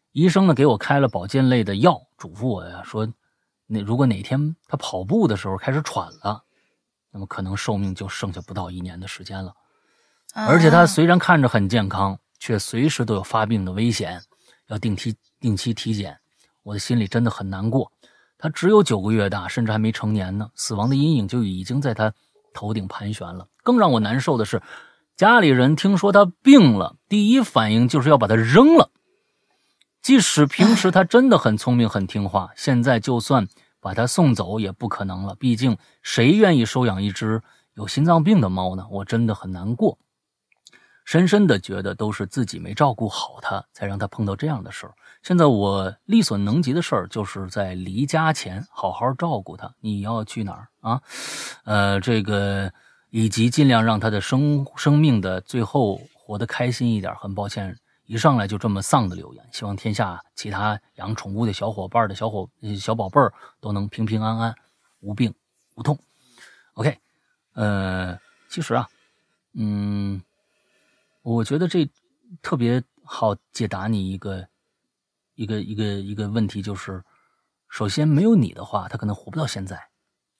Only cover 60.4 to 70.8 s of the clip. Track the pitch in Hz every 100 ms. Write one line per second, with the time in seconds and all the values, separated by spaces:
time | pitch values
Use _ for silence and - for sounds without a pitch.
60.4 | 104 95 107 107 _ - 98 110 101 98
61.4 | 117 95 120 107 92 120 107 98 110 107
62.4 | 92 _ 104 101 - 113 95 143 123 -
63.4 | - _ 107 101 101 - 107 107 110 113
64.4 | 113 113 _ _ _ _ 101 104 117 -
65.4 | _ _ _ - 117 147 _ _ _ _
66.4 | - _ _ - 127 131 _ _ _ _
67.4 | _ - 104 101 95 92 92 90 _ _
68.4 | _ - 156 117 120 _ _ _ _ _
69.4 | _ - 107 104 101 101 101 98 - _
70.4 | _ _ _ _